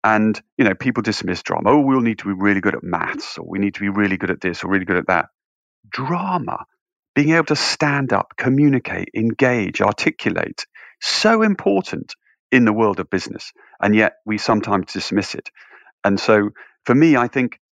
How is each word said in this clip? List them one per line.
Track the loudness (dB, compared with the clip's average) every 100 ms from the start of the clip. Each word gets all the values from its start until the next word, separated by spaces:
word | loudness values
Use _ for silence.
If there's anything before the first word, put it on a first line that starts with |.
And, | 2 2 2 -2 _ 0
you | 0
know, | 2
people | -2 -2
dismiss | -2 -4 -4 -6
drama. | -4 -2 2
"Oh, | 4
we'll | 4 2
need | 0 -2
to | -6
be |
really | 0 0 2
good | 0 -4
at |
maths, | -6 -4 -4 -8 -12 -14
or | -8
we | -4
need | -4 -2
to |
be | -4
really | 0 0 0
good | -4
at | -4
this, | -4 -6
or | -2
really | -2 0
good | -2
at | 0
that." | -2 -2 _ _ _ _ _ _
Drama, | -8 -4 -4 -4 -4 -6 -10 -12 _ _ _ _ 0
being | 2
able | 2 2
to | -2
stand | -2 -2 0 0 0
up, | -2 -2 -2
communicate, | 2 4 4 4 -2 -8 -6
engage, | -2 -2 2 2 2 -2 0
articulate, | 0 0 -4 -2 -4 -2 -4 -8 -18 -20 -20 _
so | -6 0 2 4
important | 2 2 0 0 -2 -10 -10 -18 _ _ _
in | 2 4
the |
world | 4 0 0
of | -2
business. | -4 -4 -14 -16 _ _ _
And | 2 4
yet | 2 -2 -6
we | -4
sometimes | 0 0 0 -2 -2
dismiss | -8 -2 -2 -4
it. | -10 -14 _ -20 -20 _ _
And | -2 0
so | 4 4 2 -6 -20 _ 0
for | 4
me, | 6 4
I | 2
think | 0 -2 -6 _